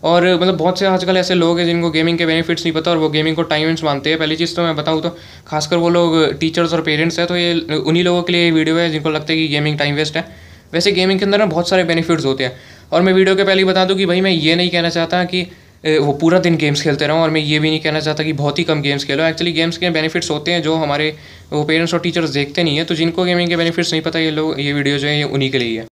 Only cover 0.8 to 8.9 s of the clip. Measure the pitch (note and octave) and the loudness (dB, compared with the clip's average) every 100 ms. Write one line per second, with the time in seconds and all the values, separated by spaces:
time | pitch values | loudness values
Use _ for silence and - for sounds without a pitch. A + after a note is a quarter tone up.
0.8 | G3 F#3 F#3 F#3 F3+ F3+ E3 E3+ E3+ E3+ | 0 0 2 0 2 2 2 2 2 0
1.8 | E3+ D#3 E3 E3 E3 D#3+ E3 E3 E3 D#3+ | 0 0 0 0 2 0 0 -2 -2 -2
2.8 | D#3+ E3 D#3 D3+ D#3 D#3 D#3+ D3+ D#3 D#3+ | 0 0 0 0 0 -2 0 0 0 0
3.8 | D#3 C#3 D3 D#3+ D#3 D#3 E3+ E3+ E3+ D3+ | -2 -2 -2 -2 -2 -2 -4 -2 -2 -2
4.8 | D3+ D#3+ E3+ E3+ - - - D3+ D3+ F3 | -2 -2 -4 -8 -20 -20 -6 -6 -2 0
5.8 | E3+ F3 E3+ D#3+ D#3 D3 D#3+ D#3+ E3+ E3 | 2 2 2 2 2 0 -2 0 0 0
6.8 | D#3+ D3+ E3 E3 E3+ F3 F3 E3+ D#3+ D3+ | 0 0 0 0 -2 0 0 -2 -2 -4
7.8 | - E3+ F3+ F3 F3 F3 E3+ D#3+ D#3 D#3+ | 0 2 2 0 0 2 2 2 2 2
8.8 | E3+ | 0